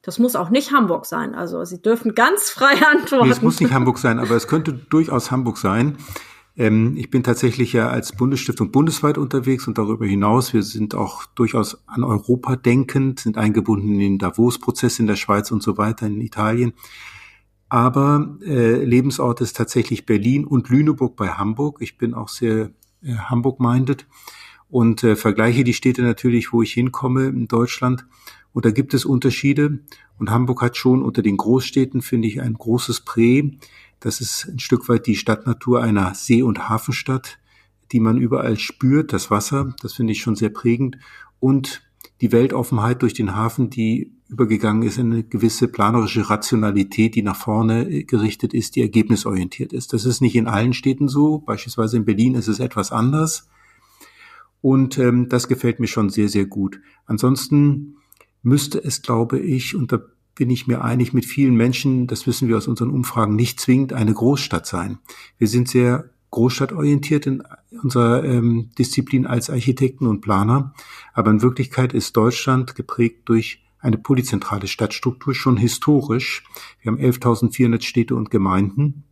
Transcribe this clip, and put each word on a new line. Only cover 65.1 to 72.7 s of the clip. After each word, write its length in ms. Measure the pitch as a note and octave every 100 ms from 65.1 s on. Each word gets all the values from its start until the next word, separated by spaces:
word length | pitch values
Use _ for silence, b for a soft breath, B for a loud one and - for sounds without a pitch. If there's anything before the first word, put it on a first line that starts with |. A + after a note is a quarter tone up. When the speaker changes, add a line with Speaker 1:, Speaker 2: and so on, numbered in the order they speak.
| B B _
Speaker 2:
Wir 100 | A2
sind 220 | A#2+ B2
sehr 400 | B2+ B2 B2+ - _ _
großstadtorientiert 920 | - B2 - C#3 F3+ D3 C#3+ C#3+ D3
in 180 | C#3 C3 - - _ A#3
unserer, 420 | C3 B2 A#2 B2
ähm, 440 | C#3+ A#2+ A#2 A#2 A2+ -
Disziplin 480 | A#2+ - C#3 C3
als 240 | C3 A#2+ -
Architekten 560 | C3+ A#2 A#2+ C3+ -
und 140 | B2 G#2
Planer. 540 | G#2+ G2 G#2+ C3 C3+ B B B B
Aber 180 | - A2
in 100 | G#2+
Wirklichkeit 520 | B2 B2+ B2+ - B2+
ist 240 | A#2+ - A#2
Deutschland 580 | A2+ A#2+ - B2+ B2